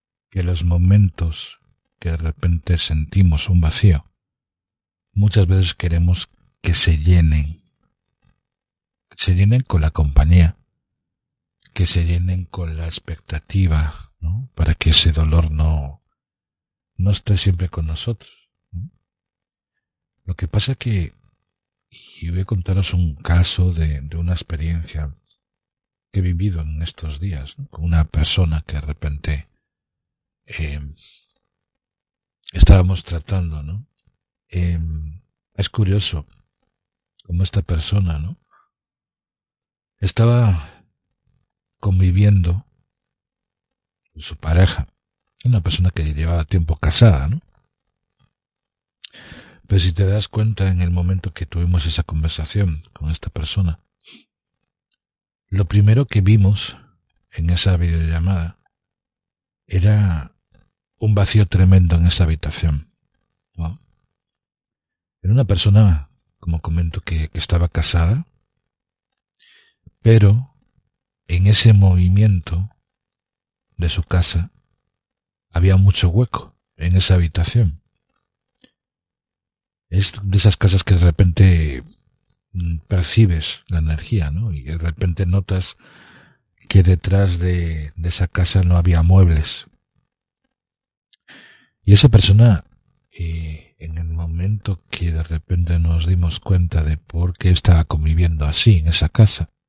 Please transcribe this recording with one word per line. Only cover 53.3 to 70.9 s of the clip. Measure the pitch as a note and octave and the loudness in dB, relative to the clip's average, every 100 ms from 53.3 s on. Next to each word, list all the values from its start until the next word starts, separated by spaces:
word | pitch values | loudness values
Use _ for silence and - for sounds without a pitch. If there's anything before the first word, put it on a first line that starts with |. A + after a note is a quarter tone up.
| - D2+ - F2+ D#2+ _ _ _ - _ _ _ _ _ _ _ _ _ _ _ _ _ | -8 -6 -2 -4 -4 _ _ _ -20 _ _ _ _ _ _ _ _ _ _ _ _ _
lo | F#2+ F#2 | -6 0
primero | G#2 G2+ A#2 C3+ | 2 4 2 2
que | G#2+ | 0
vimos | F#2+ G#2+ G2 G2+ - - _ _ _ _ _ | 2 4 4 0 -6 -16 _ _ _ _ _
en | - E2 | -6 -4
esa | E2+ G2 E2+ | -2 0 0
videollamada | E2+ E2 E2 E2 F2+ F#2 E2+ - _ _ _ _ _ _ _ _ _ _ _ | 0 -2 -2 -2 -2 -2 -6 -12 _ _ _ _ _ _ _ _ _ _ _
era | F#2+ F#2+ G#2 G2+ D#2+ B1 _ _ _ _ _ _ _ | 0 2 2 2 -2 -8 _ _ _ _ _ _ _
un | A2 G2+ | -2 0
vacío | G2 G#2+ F#2+ | 2 2 2
tremendo | F#2 F#2 F#2+ F2 E2+ | 2 4 6 4 2
en | E2+ | 2
esa | - E2 | 2 0
habitación, | D#2+ D2 - E2 C#2+ - _ _ _ _ _ _ F2 | -2 -6 -4 -4 -4 -6 _ _ _ _ _ _ -12
¿no? | E2 A#2 _ _ _ _ _ _ _ _ _ _ _ _ _ _ | -10 -10 _ _ _ _ _ _ _ _ _ _ _ _ _ _
Era | F#2+ | -2
una | A#2+ G#2 | 0 0
persona, | F#2+ G2+ G#2 G#2 D#2 C#2+ _ _ _ | 0 4 4 4 2 -4 _ _ _
como | E2+ D#2+ | -8 -6
comento, | D#2+ E2 E2+ - | -4 -4 -4 -6
que, | - D#2+ D#2+ | -6 -6 -6
que | D#2+ | -8
estaba | - E2+ E2+ | -4 -2 -2
casada, | - - E2+ E2 B2 E3+ _ _ _ _ _ _ _ _ _ _ _ _ _ _ _ _ _ | -2 -2 0 0 0 -4 _ _ _ _ _ _ _ _ _ _ _ _ _ _ _ _ _
pero | A2 A2+ G2+ A2+ C3 _ _ _ _ | 4 6 6 4 -2 _ _ _ _